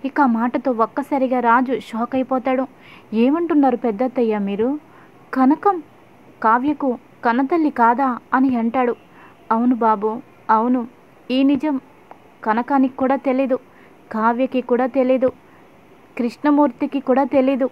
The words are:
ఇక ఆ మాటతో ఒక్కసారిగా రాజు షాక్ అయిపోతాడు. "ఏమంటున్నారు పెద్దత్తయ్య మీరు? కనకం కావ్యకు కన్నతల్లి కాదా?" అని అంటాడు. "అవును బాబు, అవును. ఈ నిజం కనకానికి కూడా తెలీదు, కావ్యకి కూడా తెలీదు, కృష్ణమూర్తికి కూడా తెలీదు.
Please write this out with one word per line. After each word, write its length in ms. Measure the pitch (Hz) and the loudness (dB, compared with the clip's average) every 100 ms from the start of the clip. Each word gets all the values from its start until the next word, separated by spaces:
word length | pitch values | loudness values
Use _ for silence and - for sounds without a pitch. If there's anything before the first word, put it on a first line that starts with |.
ఇక 160 | 269 - | -4 0
ఆ 40 | |
మాటతో 460 | 277 226 240 269 269 | 0 2 -2 -2 -2
ఒక్కసారిగా 680 | 220 220 - 262 277 262 254 | 0 -2 -2 -4 -2 0 0
రాజు 400 | 240 240 254 247 | 2 2 2 -4
షాక్ 360 | - 226 240 | -6 -8 -4
అయిపోతాడు. 520 | 262 262 262 262 262 262 - - - - | -4 -2 -2 -2 -2 -4 -10 -20 -20 -6
"ఏమంటున్నారు 640 | 214 247 320 330 302 277 240 | 0 2 2 2 2 2 2
పెద్దత్తయ్య 600 | 240 202 254 254 226 214 | -4 -2 -4 0 -2 -2
మీరు? 420 | 196 196 240 302 - - - - - | -4 -2 -2 -4 -10 -20 -20 -20 -8
కనకం 500 | 269 262 320 403 370 - - - - - - | 0 2 2 0 -2 -8 -20 -20 -20 -20 -4
కావ్యకు 540 | 220 240 277 285 277 233 - - | 0 2 0 -2 -4 -4 -10 -6
కన్నతల్లి 440 | 240 233 269 349 302 | -2 0 0 0 0
కాదా?" 480 | - 233 247 269 233 - | 2 2 2 -2 -4 -4
అని 220 | 254 269 | 0 2
అంటాడు. 400 | 240 226 262 247 - - - - - - | 0 -2 0 -2 -4 -12 -20 -20 -20 -4
"అవును 240 | 226 247 | 0 2
బాబు, 460 | 240 226 214 214 226 - - - | 2 2 2 -2 -6 -12 -18 0
అవును. 380 | 220 240 254 233 - - - - | 2 2 -2 -4 -14 -20 -20 -4
ఈ 120 | 254 | 0
నిజం 360 | 277 277 311 262 - - - - - _ | 2 2 -2 -4 -8 -20 -20 -20 -20 _
కనకానికి 540 | 226 220 240 277 262 - | -4 -2 0 0 0 0
కూడా 180 | 262 | -2
తెలీదు, 440 | 269 277 254 269 262 - - - - - | 0 -2 -2 0 -2 -6 -20 -20 -20 -12
కావ్యకి 500 | 220 220 233 262 254 | -2 0 0 -2 -2
కూడా 240 | 240 240 | -2 -2
తెలీదు, 460 | 254 269 254 262 254 - - - - - _ - - - | 0 0 0 2 0 -2 -20 -20 -20 -20 _ -20 -18 -6
కృష్ణమూర్తికి 800 | 240 - 294 294 294 - 294 277 | -6 -2 0 2 2 0 -6 -4
కూడా 240 | - 254 | 0 0
తెలీదు. 460 | 277 285 262 269 254 | 2 2 2 0 -4